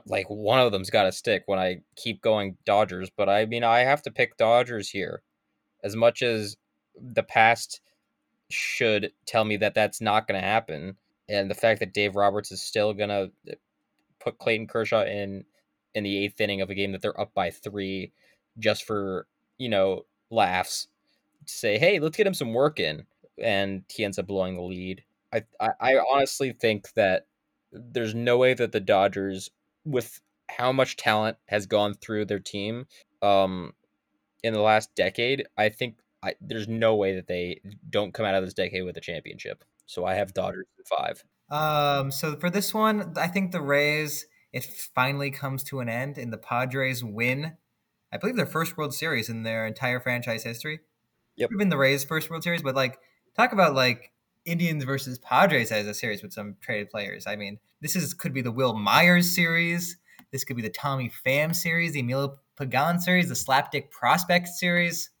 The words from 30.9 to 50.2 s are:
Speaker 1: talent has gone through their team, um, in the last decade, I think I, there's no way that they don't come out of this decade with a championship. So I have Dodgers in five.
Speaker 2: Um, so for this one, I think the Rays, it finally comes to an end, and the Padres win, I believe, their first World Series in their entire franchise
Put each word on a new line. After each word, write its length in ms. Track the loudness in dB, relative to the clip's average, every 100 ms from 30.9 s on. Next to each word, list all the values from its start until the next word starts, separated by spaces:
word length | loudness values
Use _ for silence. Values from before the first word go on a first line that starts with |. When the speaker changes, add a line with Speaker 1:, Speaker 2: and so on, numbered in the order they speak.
| 0
Speaker 1:
talent 420 | 2 2 2 -4 _
has 180 | -2 2
gone 300 | 0 0 -4
through 300 | -6 -4 -2
their 140 | -4
team, 480 | -6 -6 -6 -8 -12 -20 _ _
um, 520 | 2 4 2 -2 -8 -14 _ _ _ _ _ _
in 120 | -2
the 80 | 2
last 340 | 4 4 2 -2
decade, 500 | 0 0 -2 -2 -4 0
I 100 | 0
think 300 | 0 -8 -8 _ _
I, 120 | -10 -8
there's 300 | -10 -8 -6
no 260 | 0 2 4
way 200 | 2 -2
that 120 | -4
they 320 | -6 -4 -8 -14 -20 -4
don't 240 | -4 -2
come 120 | -4 0
out 100 | 0
of 100 | -2
this 80 |
decade 320 | -4 -4 -4 -6
with 100 | -10
a 60 |
championship. 640 | -10 -10 -10 -14 -12 -14 _ _ -14
So 200 | -6 -2
I 100 | -2
have 180 | -2
Dodgers 320 | -4 -6 -6 -14 _
in 80 | -6
five. 400 | -4 -4 -8 _ _ _
Speaker 2:
Um, 600 | -4 0 2 2 0 -2
so 280 | -4 -6 -2
for 120 | -2
this 240 | -2 -2
one, 400 | 2 2 2 -2 -4
I 100 | -2
think 240 | 0 -2
the 100 | -2
Rays, 640 | 2 2 4 2 -2 -6 -12 _ _
it 100 | -12
finally 640 | -10 -14 -6 -2 0 0 -6
comes 320 | -6 -6 -6 -8
to 160 | -8
an 80 | -6
end, 280 | -6 -6 -8
and 140 | -10
the 60 | -10
Padres 640 | -4 -2 -2 -2 -2 -4
win, 540 | -6 -2 -2 -2 -6 -12 _ _ _ _ _
I 40 | -4
believe, 200 | -2 0
their 80 | -2
first 320 | -2 -4 -4
World 160 | -6
Series 340 | -4 -2 -2 -4
in 160 | -6
their 240 | -4 -4 -4
entire 320 | -4 -2 -2
franchise 440 | -2 -4